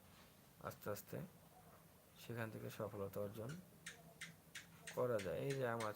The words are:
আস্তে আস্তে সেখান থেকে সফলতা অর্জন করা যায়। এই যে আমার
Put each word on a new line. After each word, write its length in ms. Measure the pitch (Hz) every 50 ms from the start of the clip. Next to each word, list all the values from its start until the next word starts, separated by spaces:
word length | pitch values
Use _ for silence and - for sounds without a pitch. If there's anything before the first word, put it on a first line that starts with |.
| - - - - - - - - - - - - - 101
আস্তে 180 | - - - 107 104
আস্তে 220 | - - - - 123 160 - - - - - - - - - - - - - - - - - - - -
সেখান 240 | - 117 117 113 110 110
থেকে 140 | 113 117 117 - -
সফলতা 380 | 110 98 107 104 98 98 95 101 104
অর্জন 260 | 101 104 113 104 131 160 180 - - - - - - - - - - - - - - - - - - - - - - - - - - -
করা 220 | 123 127 123 120 107 98
যায়। 140 | 87 80 - 131
এই 80 | 139 135 135
যে 60 | 127
আমার 260 | 120 117 117 110 107 104